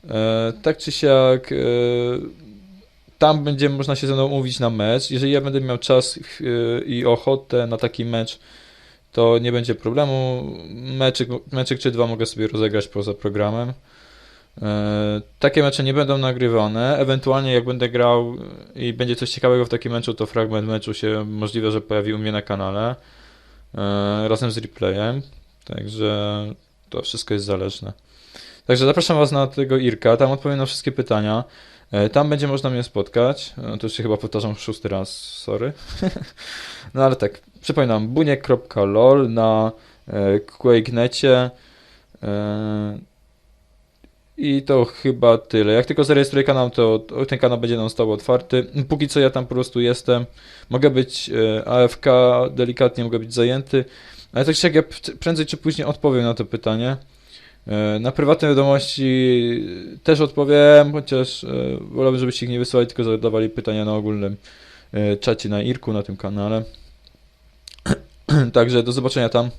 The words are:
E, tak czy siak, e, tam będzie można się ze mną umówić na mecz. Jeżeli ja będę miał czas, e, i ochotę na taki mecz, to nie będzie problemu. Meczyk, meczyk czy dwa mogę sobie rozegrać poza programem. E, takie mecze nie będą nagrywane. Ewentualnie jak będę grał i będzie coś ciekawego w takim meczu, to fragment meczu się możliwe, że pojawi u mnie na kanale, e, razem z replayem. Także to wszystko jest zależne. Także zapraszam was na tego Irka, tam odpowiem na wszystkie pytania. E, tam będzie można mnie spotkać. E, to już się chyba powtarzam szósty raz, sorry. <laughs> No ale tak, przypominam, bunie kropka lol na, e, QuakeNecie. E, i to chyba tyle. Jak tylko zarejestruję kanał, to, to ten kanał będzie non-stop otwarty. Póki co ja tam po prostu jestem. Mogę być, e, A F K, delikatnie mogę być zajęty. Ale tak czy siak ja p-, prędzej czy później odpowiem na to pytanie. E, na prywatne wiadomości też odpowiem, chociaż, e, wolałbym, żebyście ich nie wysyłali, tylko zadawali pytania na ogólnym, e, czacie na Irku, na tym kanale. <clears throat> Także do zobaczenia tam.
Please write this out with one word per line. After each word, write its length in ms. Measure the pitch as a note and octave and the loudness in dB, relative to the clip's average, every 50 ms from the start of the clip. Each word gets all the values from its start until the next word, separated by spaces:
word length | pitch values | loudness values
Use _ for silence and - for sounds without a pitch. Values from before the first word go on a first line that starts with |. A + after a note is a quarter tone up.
| _ - | _ -6
E, 440 | A2+ A2 A2 A2+ A2+ A2+ A2+ A2+ A#2 - | -4 -2 -2 0 0 0 -2 -4 -6 -4
tak 160 | - D#3 D#3 | -2 -2 -2
czy 140 | - - - | -2 -6 -10
siak, 600 | C#3+ - - C#3+ C3+ C3 C3 C3 C3 C3 C3 - | -6 0 2 4 6 6 6 6 4 2 0 -4
e, 40 | C#3 C#3 B2+ B2 A#2+ A#2+ A#2+ A#2+ A#2+ A#2+ A#2+ A#2+ B2 - - - - - D#3 G#3+ G#3 G3+ - - - - - _ _ _ _ _ _ | -4 -2 0 0 0 0 0 0 0 0 -2 -2 -4 -6 -8 -10 -16 -20 -20 -20 -20 -20 -20 -20 -20 -20 -20 _ _ _ _ _ _
tam 260 | _ D#3+ D3+ D#3 D3+ C#3+ | _ 4 4 4 2 0
będzie 260 | D3 C#3+ C3+ C#3+ C#3+ | -4 -2 0 0 0
można 260 | C#3 C#3 C#3 C#3+ C#3 | 0 -2 -2 -4 -2
się 120 | C3 - | -2 -2
ze 60 | C3+ C#3 | -2 0
mną 120 | C3+ C3+ | 0 0
umówić 340 | C#3 C#3+ C#3 C3 B2+ B2+ - | 0 0 -2 -4 -4 -4 -2
na 100 | B2 A#2 | -2 -2
mecz. 420 | A#2 G#2+ G#2 G#2+ A#2 C3 C3 - | 0 0 0 0 0 0 -2 -2
Jeżeli 200 | C#3 B2 C3+ C#3 | -4 -2 0 2
ja 100 | C#3+ C#3 | 2 0
będę 200 | C3+ C#3 C3+ C#3 | 0 0 -2 -2
miał 160 | C3 C3 B2 | -2 -2 -4
czas, 400 | A#2+ - - C3+ B2+ B2 - - | -6 0 4 4 4 4 2 -8
e, 640 | - - - - - - B2+ A#2+ A#2+ A#2 A#2 A#2+ A#2+ - | -12 -14 -18 -14 -8 -4 -2 -2 0 0 -2 -2 -4 -4
i 220 | - B2 A#2+ B2 | -6 -6 -2 2
ochotę 640 | B2 A#2 A#2 - C3+ C3+ C3+ C3+ _ - B2 A#2+ | 2 0 2 2 -2 -2 -2 -2 _ -2 -2 -2
na 100 | A#2 A#2 | -2 -4
taki 280 | A2+ - A#2 - - A#2+ | -4 -4 -6 -6 -6 -6
mecz, 340 | A#2 A#2 A2+ A2+ A2+ - - _ _ - - - - _ _ _ _ _ _ _ _ | -4 -4 -4 -4 -6 -10 -18 _ _ -20 -20 -20 -20 _ _ _ _ _ _ _ _
to 260 | _ - A#2 A#2 A#2 | _ 2 4 4 4
nie 140 | A#2 A#2 A#2+ | 4 2 0
będzie 240 | A#2+ A#2+ A#2 A#2+ A2+ | -2 -2 -2 -2 -4
problemu. 720 | - - B2+ A#2 C#3+ D3 C#3 C3+ C3 C3 B2+ B2+ B2 C3+ - - - E2 D#2+ F2+ | -4 -4 -4 0 0 0 0 0 -2 -2 -2 -4 -6 -8 -10 -12 -14 -16 -16 -16
Meczyk, 560 | A#2 B2 C3 C3 C3 C3 C3 C3 - C3 A#2+ B2 - - - | -14 -12 -10 -4 0 0 0 0 0 -4 -4 -4 -10 -10 -8
meczyk 280 | - C3 B2+ - C3 B2 | -6 -6 -4 -4 -4 -2
czy 120 | - C3+ | -2 -4
dwa 160 | A#2 A#2 A#2+ | 0 0 0
mogę 180 | A#2 A2+ A2 A2+ | 0 0 -4 -4
sobie 220 | - - A2 A2 | -6 -2 -4 -4
rozegrać 400 | A2 - G#2+ A2 G#2+ G#2 G#2+ G2+ | -2 0 0 -2 0 0 -2 -4
poza 260 | - - G2+ G2+ G#2+ G2+ | -4 -6 -6 -6 -6 -6
programem. 600 | - - G#2+ G2+ G#2 G#2 G#2 G#2+ A#2 A#2+ B2 C3 - _ _ _ _ _ _ _ - _ - _ _ _ _ _ - | -6 -6 -4 -2 -2 -2 -2 -2 -4 -6 -6 -10 -12 _ _ _ _ _ _ _ -20 _ -20 _ _ _ _ _ -8
E, 600 | - G#2 G#2 G#2 G#2 G#2 G#2 G#2 G#2 G#2 G#2 G#2+ G#2 _ _ _ | -6 -4 -2 -2 -2 -2 -2 -2 -2 -2 -4 -4 -8 _ _ _
takie 240 | - C#3 C#3 D#3 D3 | 0 2 4 4 2
mecze 200 | C#3 C#3 - C3+ | 2 0 0 -2
nie 100 | C3 C3+ | 0 0
będą 240 | D3 D3 C3+ C#3 | 0 0 0 0
nagrywane. 800 | C3+ C3 C3 B2+ B2 B2+ A#2+ A#2 A2+ G#2 G#2+ G#2+ A2 A#2+ C3 D3+ | 0 0 -2 -2 0 0 2 2 2 2 0 0 -2 0 0 0
Ewentualnie 560 | C#3+ C#3 C3 C3+ C3 C3 C3+ C3 C3+ C3+ C3 B2+ | 0 2 0 0 0 0 0 0 0 2 2 2
jak 120 | B2 A#2 | 2 2
będę 240 | B2+ B2+ B2 B2 A#2 | 0 -2 -2 -2 -2
grał 460 | A#2 B2 A#2+ A#2+ A#2+ A#2+ A#2+ A#2 A#2+ - - - - - - - - | 2 2 4 4 4 4 2 -2 -6 -10 -12 -14 -16 -18 -20 -20 -10
i 180 | - B2 A#2+ A2+ | -6 -6 -6 -4
będzie 220 | A#2+ B2+ A#2+ A#2+ | -4 -2 -2 -2
coś 140 | A#2 B2+ A#2 | -4 -4 -6
ciekawego 360 | - - - B2+ B2 B2 B2 | -4 0 2 4 4 4 2
w 40 | A#2 | 0
takim 220 | - A#2+ - B2+ | -2 -4 -4 -4
meczu, 220 | A#2 A#2 A2 - A2+ | -6 -4 -4 -4 -4
to 120 | - G#2+ | -4 -6
fragment 420 | - - A#2 A2 G#2+ A2 G#2+ G#2 | -4 -2 -2 -2 0 -2 -4 -2
meczu 260 | A2 A2 A2 - - G#2+ | -2 -4 -4 -4 -8 -8
się 320 | - - G#2+ G#2+ G#2+ G#2+ | -4 -2 -2 -2 -2 -4
możliwe, 460 | G#2 G#2+ G#2+ G#2+ G#2 G#2 A#2 A2 A2 | -6 -6 -6 -6 -4 -4 -2 -2 0
że 100 | G#2+ A2 | -2 -2
pojawi 320 | A2 - A2 G#2+ G2+ G#2+ A2 | -4 -2 -2 -2 0 -2 -4
u 40 | |
mnie 140 | G#2+ G#2+ G#2+ | -4 -4 -4
na 100 | G#2 G#2 | -4 -4
kanale, 540 | G2+ - G2+ G2 G2 F#2+ G2 G2+ A2 A#2 C3 - _ _ - - - - _ _ _ _ _ - - _ - | -4 -4 -6 -4 -4 -4 -4 -4 -4 -4 -6 -8 _ _ -20 -20 -20 -20 _ _ _ _ _ -20 -20 _ -8
e, 520 | - G2+ G2+ G2+ G2+ G2+ G2+ G#2 G#2 G#2+ | -6 -4 -2 -2 -2 -2 -2 -2 -2 0
razem 240 | A2 A2 G#2+ C3 A#2 | -2 -2 -2 -2 -4
z 60 | G#2+ | -4
replayem. 640 | A2+ A2 - _ - G2+ F#2+ G2 G2+ G#2+ A2+ B2 C#3 C3+ - - - _ _ _ _ _ | -6 -10 -12 _ -4 -4 -4 -2 -2 -4 -4 -4 -6 -8 -12 -20 -20 _ _ _ _ _
Także 800 | - - - G2+ G2+ G#2+ A2 G#2+ G#2+ G#2 G#2 G#2 G#2 G#2 G#2 G#2 G#2+ G#2+ _ _ _ _ _ _ _ | -12 -12 -10 -10 -10 -6 -4 -4 -2 -2 -4 -4 -6 -6 -6 -8 -10 -12 _ _ _ _ _ _ _
to 120 | - - | -10 -10
wszystko 320 | - - - A2+ - - G#2+ | -8 -8 -10 -10 -6 -4 -6
jest 120 | G#2 G2 | -6 -4
zależne. 480 | G2+ G2 F#2 F#2+ G2 - - - G2 G2+ _ _ _ _ _ _ _ _ - - - - - _ - | -4 -4 -4 -4 -8 -8 -10 -14 -16 -16 _ _ _ _ _ _ _ _ -20 -20 -20 -20 -18 _ 0
Także 160 | B2+ B2 C3 | 2 4 4
zapraszam 320 | C#3 D3 F3 E3 - E3+ | 2 2 2 2 2 2
was 140 | D3+ D3 C3+ | 2 2 2
na 160 | C#3+ C#3 C3+ | 2 0 0
tego 300 | C3+ - - C#3 C3 C3 | 0 0 -4 -2 0 0
Irka, 400 | C3 C3 B2 A2+ A2 - A2+ A#2 | 2 2 0 -2 2 4 4 4
tam 140 | A#2 C#3 C3 | 6 4 2
odpowiem 260 | C3+ C3+ - C#3+ C#3+ | 2 -2 -2 -4 -2
na 80 | C#3 C3+ | -2 -4
wszystkie 260 | C3+ - - - D3 | -4 -6 -6 -6 -6
pytania. 520 | C3+ - B2+ - A2+ G#2+ G#2 G#2+ G#2+ A2+ B2 - - - - - - _ _ _ | -4 -4 -2 0 0 0 0 0 -2 -2 -4 -6 -14 -20 -20 -20 -20 _ _ _
E, 180 | - G#2 G#2 A2 | 0 0 0 2
tam 200 | - C#3 D3 D3+ | 4 2 2 2
będzie 180 | D3+ C#3 D3 | 0 -2 0
można 220 | C#3+ C#3 C3+ C3 C3+ | -2 -2 -2 -2 -2
mnie 140 | B2+ A#2+ A#2+ | -2 -4 -6
spotkać. 680 | - _ G#2 G2 - - A#2+ A#2+ C3 C#3 - - - - | -4 _ -4 -4 -2 0 2 2 2 0 -2 -8 -16 -14
E, 200 | - B2 A2+ A2 | -14 -12 -10 -10
to 80 | G#2 A2 | -8 -8
już 80 | A2 - | -8 -6
się 100 | - A2+ | -6 -2
chyba 140 | A2+ G#2+ | -2 -2
powtarzam 380 | G2+ - G#2+ - G#2+ G#2 A2 G#2+ | -2 -4 -4 -4 -4 -4 -4 -6
szósty 340 | - - - A2 - - G#2 | -8 -8 -10 -10 -8 -6 -6
raz, 200 | G2 F#2+ G2 - - | -4 -4 -6 -8 -12
sorry. 560 | - - - - - - - G#2 G#2 A#2 C3+ D3 - - - - - | -16 -16 -16 -16 -14 -8 -8 -6 -4 -4 -6 -8 -10 -16 -16 -10 -4
<laughs> 920 | - F#3 - - - - - - - - - - - - - - - - - | -4 -4 -4 -6 -14 -16 -18 -20 -18 -16 -16 -16 -16 -16 -18 -18 -20 -10 -2
No 100 | C3 C3+ | 2 2
ale 120 | C3+ B2+ | 2 2
tak, 260 | - - G2+ - - _ _ _ _ | 2 -2 -4 -4 -8 _ _ _ _
przypominam, 460 | - - D3 D#3 C3+ B2 A2+ G#2+ G#2+ | -8 -4 0 0 2 2 2 0 -2
bunie 300 | A2 B2 D3+ D#3+ D3 C#3 | -2 0 0 2 2 0
kropka 460 | C#3 - - B2+ B2+ - - - A2 G2 | -2 2 0 0 0 0 -8 -2 0 0
lol 460 | G2 G2+ G#2+ A#2+ C3 C#3 C#3+ C3+ A#2 | 2 4 6 8 8 8 6 4 2
na, 420 | A2+ A#2 A2+ A2 A2 A2 A2 A2 A2 - _ _ _ _ _ | 0 2 2 2 2 2 0 -2 -4 -8 _ _ _ _ _
e, 320 | - - G#2 G2+ G2 G2 G#2 | -8 -4 -2 0 2 2 0
QuakeNecie. 1120 | - - - _ - B2+ A#2+ A#2 A2 A2+ A#2 A#2 A#2 B2 - - - C3+ B2+ B2+ B2+ B2 B2 - _ _ _ _ _ _ _ _ _ _ _ - - | 0 -4 -18 _ 4 4 4 4 4 0 -2 0 0 0 -2 0 4 4 4 4 4 -2 -6 -14 _ _ _ _ _ _ _ _ _ _ _ -12 -8
E, 760 | G#2 G2+ G#2 G#2 G#2 G#2 G#2+ G#2+ G#2+ G#2+ G#2+ G#2+ G#2 G#2 - - _ _ _ _ _ _ _ _ _ _ _ _ _ _ _ _ _ _ _ _ _ _ _ _ _ _ | -6 -6 -4 -4 -4 -6 -6 -6 -4 -4 -4 -6 -6 -8 -12 -16 _ _ _ _ _ _ _ _ _ _ _ _ _ _ _ _ _ _ _ _ _ _ _ _ _ _
i 240 | - - D3 C#3 C#3 | -6 -2 0 0 -2
to 240 | C3+ - C#3 C3 A#2+ | 0 2 4 4 4
chyba 520 | A#2 - - - C3+ B2+ A#2+ A#2+ A#2+ A2+ | 2 -2 -4 -2 -2 0 4 6 6 6
tyle. 360 | A2+ - - - A2 G#2 G#2 G#2+ | 4 2 0 2 2 4 4 4
Jak 120 | A#2 B2 | 2 2
tylko 180 | - D3 D3 C#3+ | 2 0 0 2
zarejestruję 400 | B2+ D3+ C#3 C#3 C3+ C#3 C#3 C#3 | 4 4 4 4 2 2 0 2
kanał, 260 | C#3+ C3+ C3 B2+ B2 | 2 2 2 0 0
to, 300 | - - A#2 A2+ A2 A2 | 2 2 2 4 4 0
to 260 | A2 - - B2 C3+ | -2 -6 -6 -6 -4
ten 140 | C3+ B2+ A#2 | -4 -2 2
kanał 180 | - A#2+ A#2+ | 2 2 2
będzie 200 | A#2 A#2+ A#2 A#2+ | 0 0 -2 -2
non-stop 320 | A#2 A2 A2+ - - A#2 A2 | -2 -2 -4 -2 0 0 0
otwarty. 580 | G#2+ G#2 - - B2 B2 - - - B2+ B2 - - C#3+ C3 C3+ | 0 -2 0 0 0 0 0 0 -2 -2 -2 -2 -4 -6 -2 -2
Póki 180 | D#3+ C#3+ D3 | -2 -2 -2
co 120 | C#3 - D3+ | 0 2 2
ja 100 | C#3 B2 | 2 2
tam 160 | C3 C3 B2+ | 2 0 -6
po 80 | A#2+ B2+ | -4 -4
prostu 260 | B2+ B2+ - - B2 | -4 -4 -2 -2 0
jestem. 440 | A#2+ A#2+ B2 - - - B2 A#2+ A#2+ - - - - - - - - _ | 0 2 0 -2 2 0 0 0 0 -6 -12 -20 -20 -20 -20 -20 -10 _
Mogę 200 | A#2+ C3 C#3 D3 | -2 2 2 4
być, 400 | C3 C3 B2+ B2 - - - - | 4 4 0 0 -4 -12 -10 -4
e, 380 | A2 A2+ A2 A2 G#2+ A2 - | 0 0 2 2 0 -2 -2
A 120 | - A#2+ B2 | 0 4 4
F 200 | B2 A#2+ - - | 4 4 2 0
K, 420 | - C#3+ B2+ B2+ B2+ B2 B2 B2 B2+ C3 | 2 4 6 6 6 6 4 4 0 -2
delikatnie 540 | C3+ B2+ B2+ A#2+ A#2+ - C3+ B2 B2+ - A#2+ | 0 -2 -2 -2 2 2 2 0 2 -2 -6
mogę 160 | A#2 A2+ A2+ | -4 -4 -4
być 140 | A2+ A2+ A#2 | -4 -4 0
zajęty. 520 | A#2+ A#2 A#2+ B2+ C3+ C3+ - - C3+ B2+ - - - - - - - - _ - | 0 2 2 2 -2 -4 -2 -2 -2 -2 -2 -12 -20 -20 -20 -20 -20 -20 _ -2
Ale 120 | A#2 C#3 | 0 0
tak 100 | D#3 D#3 | 0 2
czy 60 | - | 2
siak 140 | - F3 D3 | 0 4 4
ja 80 | D#3 E3 | 2 2
p-, 280 | - - - - - - - | 0 -10 -14 -14 -14 -12 -6
prędzej 260 | - E3+ E3+ D#3 D#3 | -4 -4 -2 -2 -4
czy 120 | - - | -6 -6
później 300 | D3 - D#3+ D3 - C#3+ | -4 -4 -4 -4 -2 -4
odpowiem 360 | - C#3+ - - D3 C3 B2 A#2+ | -6 -6 -2 0 0 2 2 0
na 100 | A#2 A#2 | 0 -2
to 120 | - A2+ | -4 -6
pytanie. 520 | G#2 - A2+ - A2 A2 A2 A#2+ B2+ C3+ C3 - _ _ _ _ _ - - - - _ _ _ | -6 -6 -6 -4 -4 -2 -2 -2 -4 -4 -6 -10 _ _ _ _ _ -20 -20 -20 -20 _ _ _
E, 320 | - G#2+ G#2+ G#2+ G#2+ G#2+ G#2+ | -6 -4 -2 -2 -2 -2 -2
na 120 | A2+ B2+ | -2 -4
prywatne 360 | C3 - D3 C#3+ D#3+ - - | -2 0 2 2 2 2 2
wiadomości 1160 | D3+ C#3+ C3+ C#3 C#3 C#3 C#3 C#3 - - C#3 C3+ C3 C3 C3 B2+ B2+ B2 B2 A#2+ A#2+ A#2+ A#2 G#2 - F2 F2+ - - - - _ | 2 2 4 4 4 2 0 0 -4 -6 -4 -2 0 2 2 2 2 2 2 2 0 -4 -4 -6 -8 -10 -12 -14 -16 -18 -4 _
też 180 | - D#3 C#3+ | 2 4 4
odpowiem, 720 | D#3 C#3+ - - C#3+ C#3 D3 D3 D3 D3 D3 D3 D3 D3 | 4 0 0 -2 2 4 6 8 10 10 10 10 10 8
chociaż, 520 | D3 D3+ C3+ - C#3 C3 C3 C3 - - - | 0 -6 -4 -2 -2 -2 -2 -2 -6 -12 -10
e, 40 | - C3 B2+ B2 C3 C3 - | -8 -6 -4 -4 -4 -6 -8
wolałbym, 380 | - - - B2+ C3 C3 C3 B2+ | -10 -8 -4 0 2 2 2 2
żebyście 260 | B2+ B2+ B2 - B2 | -2 -2 -2 -4 -6
ich 60 | A#2+ | -6
nie 80 | B2 A#2+ | -4 -4
wysyłali, 280 | B2 A#2+ - B2 A#2+ | -4 2 2 2 2
tylko 160 | A#2 - - A#2+ | 2 0 -4 -2
zadawali 460 | A2+ A2 A2 A#2+ A#2 G#2 A2 A2+ A2 | 0 0 0 0 0 0 0 -2 -2
pytania 360 | A2 A#2+ G#2 A2 G#2+ G#2+ G#2+ | -4 -6 -6 -4 -4 -2 -2
na 100 | G#2+ G#2+ | -2 -2
ogólnym, 400 | G#2+ G#2 G#2+ G#2+ G#2 G2+ G2 G2+ G2+ _ - - - - - - - _ _ - | -2 -2 -2 -4 -2 -4 -6 -6 -8 _ -20 -20 -20 -20 -20 -20 -20 _ _ -4
e, 240 | G#2 G#2+ G#2 G2+ | -2 0 0 0
czacie 320 | G2+ - - A2+ A2 - G#2 | 0 0 -2 -2 -2 -2 -4
na 120 | G#2 G#2 | -4 -2
Irku, 320 | G#2+ A#2+ B2+ B2+ - - G#2+ | -2 -2 -4 -4 -4 -4 -4
na 100 | G#2 G2+ | -4 -4
tym 140 | - F#2+ | -6 -10
kanale. 460 | - - G2 G2+ G#2 G2+ G#2 A2 A2 A2 - - - - - _ _ _ _ _ _ _ _ _ _ _ _ _ | -10 -8 -8 -6 -4 -4 -2 -4 -4 -6 -8 -16 -20 -20 -20 _ _ _ _ _ _ _ _ _ _ _ _ _
<clears throat> 960 | _ _ - - - _ - - - - _ _ _ _ - D3+ D3+ C3+ A#2+ - | _ _ -20 -20 -12 _ -6 -6 -6 -6 _ _ _ _ 2 2 2 2 4 4
Także 300 | B2 A#2 A#2+ B2 A#2+ A#2 | 4 4 4 4 2 2
do 80 | A#2+ | 2
zobaczenia 380 | A#2+ C3+ B2 B2+ - C3+ A#2+ A2+ | -2 -2 -2 0 0 0 0 2
tam. 200 | - A#2+ A#2+ B2 - | 2 0 0 0 -6